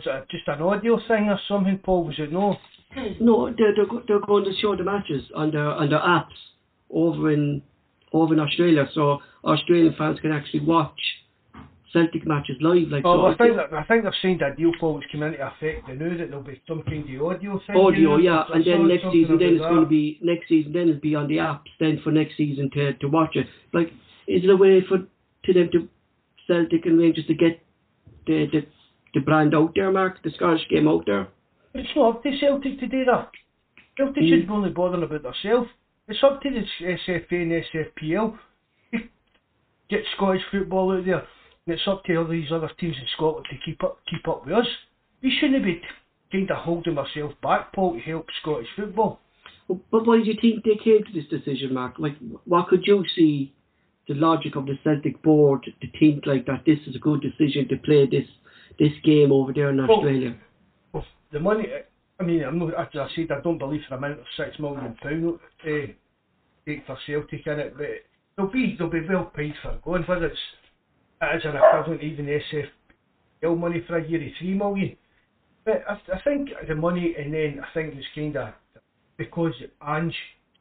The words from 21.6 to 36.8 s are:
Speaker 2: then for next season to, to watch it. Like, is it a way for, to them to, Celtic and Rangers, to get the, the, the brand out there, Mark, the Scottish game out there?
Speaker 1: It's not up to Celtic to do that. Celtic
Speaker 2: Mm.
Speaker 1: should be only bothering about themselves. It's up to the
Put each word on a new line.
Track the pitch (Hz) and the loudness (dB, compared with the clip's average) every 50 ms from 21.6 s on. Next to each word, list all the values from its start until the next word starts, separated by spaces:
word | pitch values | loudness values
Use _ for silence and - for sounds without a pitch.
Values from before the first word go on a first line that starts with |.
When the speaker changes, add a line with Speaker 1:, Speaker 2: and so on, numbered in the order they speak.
| - - - - | -12 -12 -4 0
Speaker 2:
then | 165 156 151 147 - | 0 0 0 0 0
for | 156 | 2
next | 151 156 151 151 - | 2 2 2 0 -2
season | - 151 147 139 135 139 135 - | -2 -2 -2 -2 -2 -4 -2 -2
to, | 143 143 139 135 - | -2 -2 -2 -2 -2
to | 143 | -2
watch | 139 151 165 160 151 - | 0 2 2 2 2 0
it. | 143 123 - - - _ _ - | -2 -4 -4 -8 -20 _ _ 0
Like, | 170 165 165 - - _ _ - _ - | 0 0 0 -4 -14 _ _ -20 _ -4
is | - 190 185 175 | 0 0 2 4
it | 190 | 6
a | 196 | 6
way | 185 196 190 190 185 185 | 8 8 8 8 6 6
for, | - 190 185 185 - _ _ _ _ _ _ - | 4 0 -2 -2 -4 _ _ _ _ _ _ 0
to | - 180 | 2 4
them | 180 170 170 | 4 4 4
to, | - 170 170 - _ _ _ _ _ _ _ _ _ _ _ | 2 0 -2 -2 _ _ _ _ _ _ _ _ _ _ _
Celtic | - 175 170 165 170 170 165 - | 0 0 2 2 2 0 0 2
and | 175 165 165 | 4 4 6
Rangers, | 170 165 156 160 151 | 6 4 2 2 0
to | - 156 | -2 2
get | 147 175 165 165 - _ _ _ _ _ _ _ _ _ - - - - | 4 4 2 2 0 _ _ _ _ _ _ _ _ _ -20 -20 -10 -4
the, | - 156 156 151 143 | -2 0 0 0 0
the, | 160 151 147 - _ _ _ _ _ _ _ _ - | 0 -2 -4 -4 _ _ _ _ _ _ _ _ -4
the | 147 | -2
brand | 135 135 156 156 156 151 165 | 0 2 4 4 4 4 4
out | 151 156 170 - | 4 2 2 2
there, | 196 196 190 | 0 0 0
Mark, | 190 190 190 185 185 - | 2 0 0 -2 -4 -6
the | - 156 - | -10 -10 -6
Scottish | - 180 - 80 80 - - | -2 0 0 0 0 0 0
game | - - 151 | 0 2 2
out | 151 - - - | 2 2 2 0
there? | 104 101 98 95 98 _ _ _ _ _ _ _ _ - | -2 -4 -4 -4 -8 _ _ _ _ _ _ _ _ -12
Speaker 1:
It's | - - - - | -12 -10 -4 0
not | 311 247 226 233 | 2 2 2 2
up | - - | 0 -4
to | 285 269 - | -4 -2 0
Celtic | 285 277 269 - - 269 277 - | 0 0 0 0 -2 -6 -8 -8
to | 247 | -8
do | 208 262 262 262 | -4 -4 -2 0
that. | 254 226 - - - - - _ _ _ _ _ _ _ - _ _ - | 0 0 0 -2 -8 -18 -20 _ _ _ _ _ _ _ -20 _ _ -4
Celtic | - 277 - - - 160 | -4 -4 -2 0 2 4
Speaker 2:
Mm. | 165 | 4
Speaker 1:
should | 165 165 - | 4 4 2
be | 185 214 | 0 -2
only | 208 196 175 | -2 -2 -2
bothering | - 175 180 180 180 175 165 | -2 -2 -2 -2 -2 -2 -4
about | 139 151 151 - | -4 -6 -8 -10
themselves. | 123 - - - 202 233 247 233 - _ _ _ _ _ _ _ | -10 -12 -8 -4 0 0 0 0 -2 _ _ _ _ _ _ _
It's | - 208 - - | -12 -2 2 2
up | 277 277 277 | 2 2 2
to | - 277 | -4 -6
the | 254 226 190 - - - | -4 -4 -6 -8 -8 -8